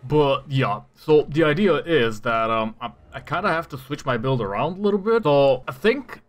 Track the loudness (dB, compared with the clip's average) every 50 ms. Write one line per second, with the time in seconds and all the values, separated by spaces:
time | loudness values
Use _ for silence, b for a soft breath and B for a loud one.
0 | -6 0 2 2 4 4 2 -2 -4 -4 -2 0 0 0 -2 -6 -8 _ _ _
1 | -2 2 4 4 4 2 0 0 2 2 2 2 2 2 2 0 0 0 0 2
2 | 2 0 -2 -4 -4 -2 -2 0 0 0 0 0 -2 -4 -6 -10 -12 -12 -12 _
3 | -20 -18 -18 -18 -10 -6 -6 -4 -2 -2 -2 -2 -4 -8 -12 -16 -10 -10 -10 -8
4 | -4 -4 -4 -2 0 0 0 0 -2 -4 -2 -2 -2 -4 -4 -2 -2 0 0 0
5 | 0 0 0 0 2 2 4 4 6 4 4 2 -2 -10 -14 -2 0 0 0 0
6 | -4 -12 -16 -20 _